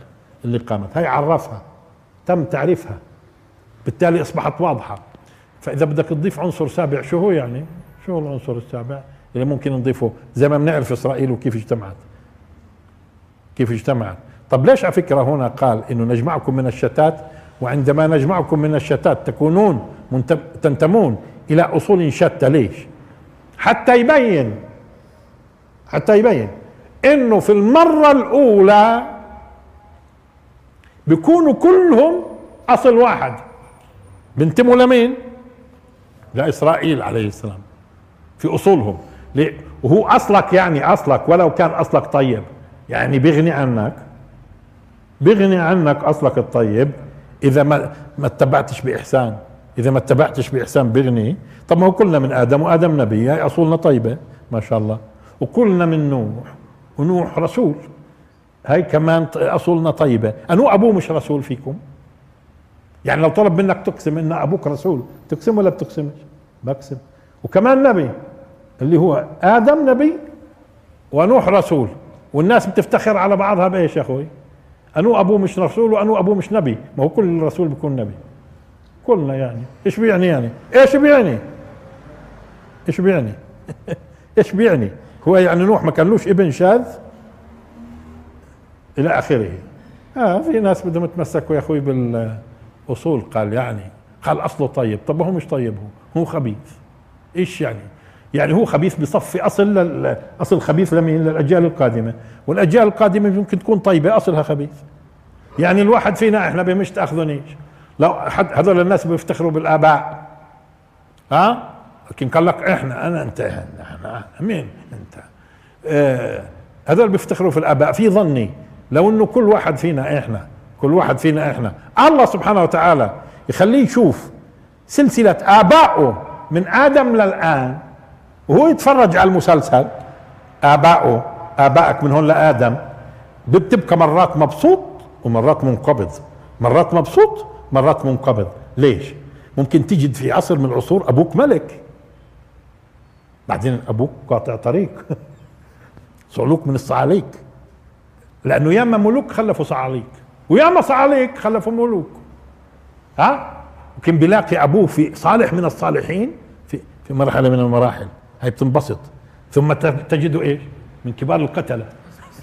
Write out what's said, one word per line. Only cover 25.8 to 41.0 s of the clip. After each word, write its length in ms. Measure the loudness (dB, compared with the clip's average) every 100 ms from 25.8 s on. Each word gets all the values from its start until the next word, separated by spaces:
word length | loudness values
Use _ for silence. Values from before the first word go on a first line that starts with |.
| -8
حتى 300 | -4 2 4
يبين 300 | 4 2 -4 -10 -20 -20 -20 -2
إنه 360 | 2 4 4 2
في 120 | 4
المرة 580 | 4 4 6 6 6 6
الأولى 920 | 4 2 4 6 6 8 6 6 2 -4 -14 -20 -20 -20 -20 -20 -20 _ -20 _ _ _ _ _ _ _ _ _ _ 0
بيكونوا 460 | 0 4 4 4
كلهم 680 | 4 4 6 6 4 4 0 -8 -16 -20 -8 0
أصل 280 | 2 4 4
واحد، 360 | 4 2 -6 -10 -18 -20 -20 -20 _ -20 -20 -20 _ -2
بينتموا 400 | 0 2 4 6
لمين؟ 380 | 6 4 2 -2 -14 -20 -20 -20 -20 _ _ _ _ _ -10
لإسرائيل 680 | -4 -2 0 0 0 0 -2
عليه 240 | -4 -4 -6
السلام 320 | -8 -14 -14 -20 _ _ _ _ _ -20 -8
في 160 | -4
أصولهم. 440 | 0 2 2 0 -8 -14 -20 -8
ليه؟ 220 | -2 -2 -4 -18 -6
وهو 240 | 2 2 4
أصلك، 460 | 2 2 0 2
يعني 320 | 2 2 0
أصلك 440 | 0 0